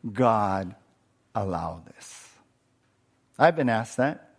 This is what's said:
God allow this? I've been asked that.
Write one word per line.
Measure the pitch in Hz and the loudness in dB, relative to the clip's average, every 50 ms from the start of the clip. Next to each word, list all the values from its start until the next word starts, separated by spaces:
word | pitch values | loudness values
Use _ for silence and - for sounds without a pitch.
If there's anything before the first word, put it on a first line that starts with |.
| - 120 101 | -10 -8 0
God | 113 127 117 113 107 104 98 95 95 95 90 104 _ _ _ _ _ _ _ _ _ _ _ _ | 2 4 4 4 4 2 0 0 -2 -4 -6 -12 _ _ _ _ _ _ _ _ _ _ _ _
allow | 110 101 95 87 82 82 82 82 85 80 | -4 -4 -2 -4 -4 -6 -6 -8 -10 -16
this? | - - - - - - - - - _ _ _ _ _ _ _ _ _ _ _ _ _ _ _ _ _ _ _ _ _ | -20 -20 -20 -20 -20 -20 -20 -20 -20 _ _ _ _ _ _ _ _ _ _ _ _ _ _ _ _ _ _ _ _ _
I've | - 139 165 165 | 4 4 4 4
been | 156 139 | 4 0
asked | 123 113 110 113 - - | 2 0 0 -2 -4 -2
that. | - 127 139 165 - - _ _ | -2 0 0 -2 -6 -14 _ _